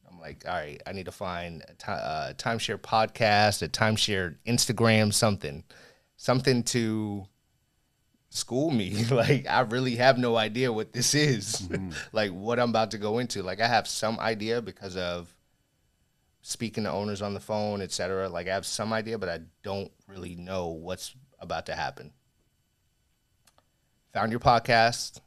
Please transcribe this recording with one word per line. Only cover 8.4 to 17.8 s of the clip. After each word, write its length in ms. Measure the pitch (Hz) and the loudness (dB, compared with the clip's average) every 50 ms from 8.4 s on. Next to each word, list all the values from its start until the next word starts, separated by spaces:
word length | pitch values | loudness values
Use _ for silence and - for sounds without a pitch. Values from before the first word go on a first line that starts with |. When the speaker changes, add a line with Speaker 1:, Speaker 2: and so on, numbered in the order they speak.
| - - 113 127 147 165 | -6 -4 -2 0 0 2
Speaker 1:
me." 320 | 151 117 101 90 98 101 113 | 2 0 0 0 -2 -2 0
<laughs> 80 | 113 | 2
Like, 360 | 139 120 113 147 160 123 - - | 4 4 6 4 4 2 2 0
I 140 | 76 113 | 2 2
really 360 | - 107 110 127 131 131 120 113 | 2 2 0 -2 0 0 0 4
have 200 | 123 131 135 120 | 6 6 6 6
no 180 | 123 120 113 113 | 4 2 4 2
idea 340 | 110 110 107 120 131 127 | 2 0 0 0 0 2
what 220 | 117 107 110 - _ | 2 0 -4 -4 _
this 200 | 123 117 - - | -2 0 2 4
is, 420 | 147 151 151 131 107 95 98 110 | 4 4 4 2 0 -2 -4 -6
<laughs> 60 | - 104 87 | -6 -6 -6
Speaker 2:
Mm-hmm. 220 | - 98 95 92 85 - - - - | -6 -6 -6 -6 -8 -10 -12 -4 -2
Speaker 1:
like, 180 | 110 107 104 | 0 0 0
what 260 | 87 90 98 110 120 120 | -2 -6 -4 -2 2 2
I'm 100 | 123 120 | 2 4
about 220 | 110 113 110 104 | 4 2 2 2
to 60 | 107 107 | -2 -4
go 220 | 101 107 107 120 | -2 -2 0 0
into. 240 | 127 120 - 101 92 | -2 -2 -6 -6 -6
Like, 160 | 92 92 95 | -6 -2 0
I 60 | 113 117 | 2 4
have 180 | 120 110 101 - | 4 2 2 2
some 300 | - - - 107 113 - | -6 -2 -2 -2 -2 0
idea 420 | - 110 113 104 104 110 113 123 | -2 -2 -2 -2 -2 -2 -2 -2
because 340 | 117 98 90 - - 98 90 92 | -4 -6 -12 -12 -12 -8 -6 -4
of 360 | 90 87 87 87 87 85 _ _ _ _ _ _ _ _ _ _ _ _ _ _ _ _ _ _ _ _ _ _ | -4 -4 -4 -6 -8 -12 _ _ _ _ _ _ _ _ _ _ _ _ _ _ _ _ _ _ _ _ _ _
speaking 440 | _ - - - 120 110 - - 110 | _ -12 -8 -6 -6 -6 -4 -4 -4
to 60 | 98 | -2
owners 300 | 71 92 104 107 104 92 | -2 -2 -2 -2 -4 -4
on 120 | 104 101 101 | -6 -6 -6
the 80 | 98 | -8
phone, 400 | 98 - 110 107 104 104 104 101 | -6 -4 -4 -2 -2 -2 -2 -4